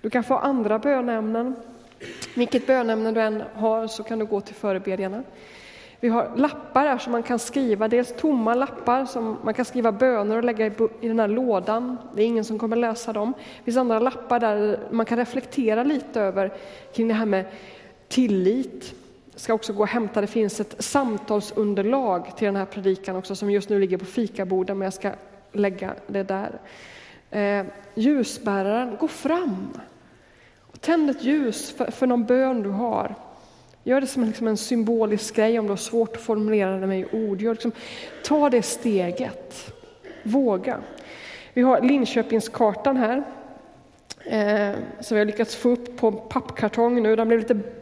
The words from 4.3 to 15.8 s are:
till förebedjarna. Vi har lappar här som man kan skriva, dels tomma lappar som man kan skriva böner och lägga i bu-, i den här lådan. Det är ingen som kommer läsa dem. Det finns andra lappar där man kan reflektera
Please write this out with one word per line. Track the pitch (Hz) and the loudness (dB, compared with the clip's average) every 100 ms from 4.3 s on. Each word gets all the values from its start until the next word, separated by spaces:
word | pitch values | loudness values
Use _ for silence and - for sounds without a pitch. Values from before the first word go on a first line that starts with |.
| 202 | -2
till | 196 - | -4 -6
förebedjarna. | 208 190 196 190 190 208 269 - - - - - - - | -2 -2 -2 -4 -4 -6 -12 -18 -20 -20 -20 -20 -20 -2
Vi | 240 | 2
har | 226 - 226 | 2 0 2
lappar | 294 294 - 254 294 | 0 0 0 2 4
här | 247 | 2
som | 240 | 0
man | 240 | -2
kan | 233 240 | 0 -2
skriva, | - 277 254 202 220 | 0 0 2 2 4
dels | 240 240 240 | 2 0 0
tomma | 311 262 220 240 | 2 2 4 2
lappar | 269 - - 254 262 | 0 -2 2 2 0
som | 254 226 214 | -4 -4 -4
man | - | -4
kan | 220 247 | -2 -2
skriva | 247 226 | 0 0
böner | 208 254 233 208 220 | 4 2 2 0 0
och | |
lägga | 240 220 220 | 0 0 -2
i | |
bu-, | 214 226 - | 0 -2 -2
i | 226 | -2
den | 226 | 0
här | 208 | 2
lådan. | 220 262 196 185 220 247 247 - - | 2 2 0 0 -2 -2 -8 -8 0
Det | |
är | 220 | 2
ingen | 233 220 | 2 -2
som | 220 | -4
kommer | 226 233 | 0 0
läsa | 233 226 - | 0 -2 -6
dem. | 214 214 262 | -4 -4 -4
Det | - - | -10 -8
finns | - 240 | -2 0
andra | 254 220 | 2 2
lappar | 247 247 - 240 | 2 -2 0 2
där | 226 208 208 202 - | 2 2 0 -2 -2
man | 233 220 | -2 0
kan | 233 | 0
reflektera | 240 269 - - 226 220 | 0 -4 -4 0 2 2